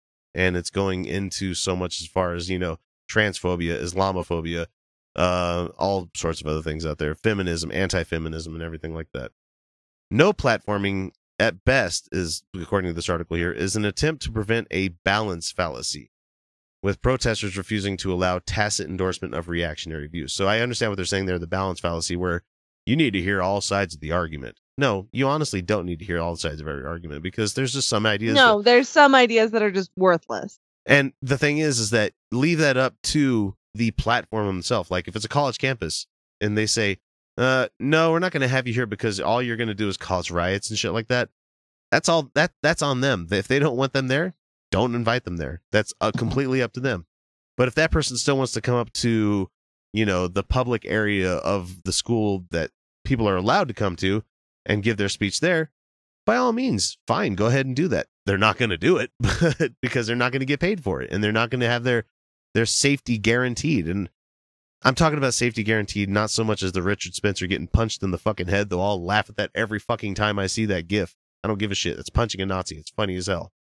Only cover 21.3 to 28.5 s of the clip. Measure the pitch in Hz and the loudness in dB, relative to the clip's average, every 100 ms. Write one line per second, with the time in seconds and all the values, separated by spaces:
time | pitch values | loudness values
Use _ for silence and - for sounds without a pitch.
21.3 | 90 82 95 95 90 87 85 82 85 90 | -2 -2 -2 -2 -2 -4 -4 -4 -2 -2
22.3 | 87 - _ _ _ - 131 147 98 90 | -2 -6 _ _ _ 0 2 2 2 0
23.3 | 98 92 101 - 98 95 80 76 85 85 | 0 0 0 0 -2 -2 -6 -4 -2 -2
24.3 | 76 62 - _ - 139 98 95 117 135 | -6 -12 -16 _ -2 0 0 -4 -2 0
25.3 | 151 151 98 87 104 87 85 90 87 85 | 0 -2 -2 0 0 0 -6 -4 -2 -2
26.3 | 85 82 76 76 73 65 85 85 73 87 | -4 -6 -6 -8 -8 -6 -8 -10 -8 -6
27.3 | - 107 131 131 135 - 110 110 104 113 | -4 -4 -2 -2 -2 0 0 2 2 2
28.3 | 285 247 | 6 6